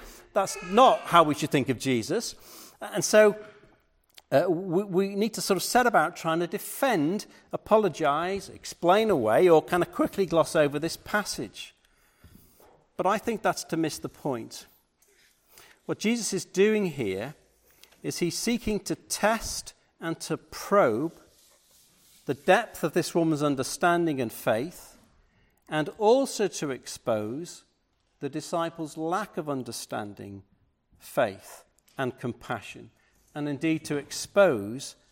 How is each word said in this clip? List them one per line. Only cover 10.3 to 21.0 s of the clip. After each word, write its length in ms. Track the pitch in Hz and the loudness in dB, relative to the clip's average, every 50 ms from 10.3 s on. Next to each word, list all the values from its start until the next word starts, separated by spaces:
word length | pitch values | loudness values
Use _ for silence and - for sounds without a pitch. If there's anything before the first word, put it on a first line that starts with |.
| 165 165 147 - - | 2 2 2 2 2
over 240 | 165 151 143 139 147 | 2 2 2 0 -2
this 180 | 156 165 - | -4 -6 -6
passage. 800 | - - - - 208 196 - - - 123 98 - - - - - _ _ _ _ _ _ _ _ _ - - - - _ _ _ _ - - _ _ _ _ _ | -8 -8 -4 -4 -4 -4 -4 -6 -8 -10 -12 -12 -14 -18 -18 -20 _ _ _ _ _ _ _ _ _ -20 -20 -20 -20 _ _ _ _ -20 -20 _ _ _ _ _
But 100 | - 175 | -4 0
I 120 | 185 214 226 | 0 0 0
think 240 | - 240 220 190 - | -2 -4 -4 -2 0
that's 220 | 190 160 - - | -2 -2 -2 -4
to 120 | - 175 | -6 -4
miss 220 | 160 160 147 - - | -2 -2 -2 -4 -6
the 100 | - 135 | -10 -12
point. 580 | - - - 151 127 113 117 120 - - - - _ _ _ _ _ _ _ _ _ _ _ _ _ _ _ _ _ - - - _ _ _ | -12 -8 -6 -6 -6 -6 -8 -12 -16 -18 -20 -20 _ _ _ _ _ _ _ _ _ _ _ _ _ _ _ _ _ -20 -20 -20 _ _ _
What 120 | - 156 - | -10 -8 -4
Jesus 340 | - 208 240 233 190 - 196 | -2 -2 -2 -2 -4 -4 -6
is 120 | 175 - | -6 -6
doing 420 | - - 180 196 214 214 214 202 | -4 0 2 4 4 4 2 0
here 480 | 175 139 139 117 98 92 95 110 143 151 _ _ _ _ _ _ _ _ _ _ - _ _ - | -2 -4 -4 -4 -4 -4 -4 -6 -8 -12 _ _ _ _ _ _ _ _ _ _ -20 _ _ -8
is 160 | 151 - - | -8 -6 -4
he's 200 | 180 170 - - | -4 -4 -4 -4
seeking 400 | - 226 240 214 - 214 214 190 | -2 -2 -2 -2 -2 -2 -4 -4
to 140 | - - 165 | -4 -6 -6
test 800 | - - - - - - 208 226 220 - - - - - - - _ _ _ _ - | -6 -8 -8 -4 0 0 0 0 0 -4 -8 -10 -10 -12 -14 -18 _ _ _ _ -10
and 200 | - 165 165 - | -8 -8 -8 -8
to 160 | - - 160 | -6 -6 -8
probe 800 | - _ _ - - - - 196 202 175 127 107 117 | -8 _ _ -14 -12 -4 0 4 4 4 4 4 0